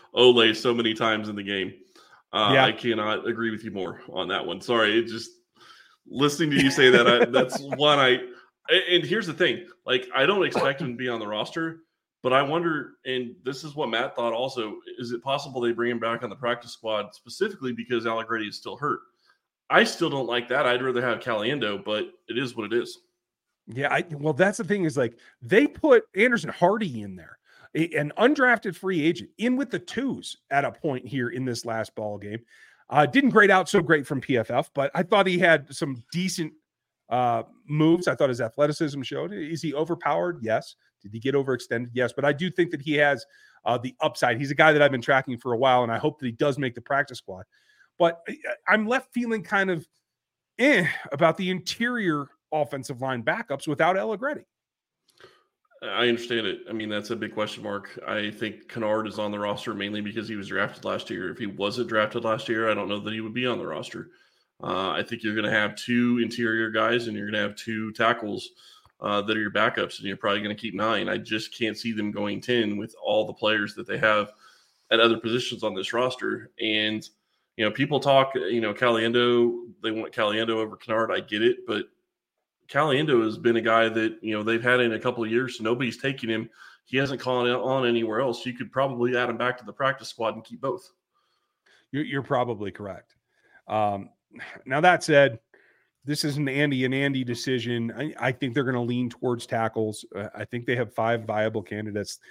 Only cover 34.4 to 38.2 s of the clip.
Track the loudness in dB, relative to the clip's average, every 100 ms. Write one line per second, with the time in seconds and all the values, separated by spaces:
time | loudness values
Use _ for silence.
34.4 | 2 -2 -2 -2 -2 0 2 4 4 4
35.4 | 6 4 2 -6 -6 -6 -8 -4 -4 -4
36.4 | -6 -8 _ _ _ _ _ 0 2 0
37.4 | -4 _ -4 4 6 4 2 2